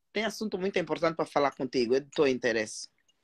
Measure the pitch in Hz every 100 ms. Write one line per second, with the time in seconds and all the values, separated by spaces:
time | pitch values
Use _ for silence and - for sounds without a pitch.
0 | _ 208 214 - 214 185 190 196 160 147
1 | 165 160 151 147 139 - 131 131 113 131
2 | 143 - 143 123 123 110 107 - - _
3 | _ _